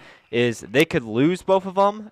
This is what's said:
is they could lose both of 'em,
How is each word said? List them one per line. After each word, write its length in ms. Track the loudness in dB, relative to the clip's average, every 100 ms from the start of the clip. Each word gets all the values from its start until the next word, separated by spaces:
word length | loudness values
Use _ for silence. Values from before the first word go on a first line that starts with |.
| -18 -20 _
is 300 | -2 0 -2
they 240 | -2 0 0
could 180 | 0
lose 380 | -2 0 2 0
both 220 | 0 0 0
of 120 | 0
'em, 320 | 0 0 -10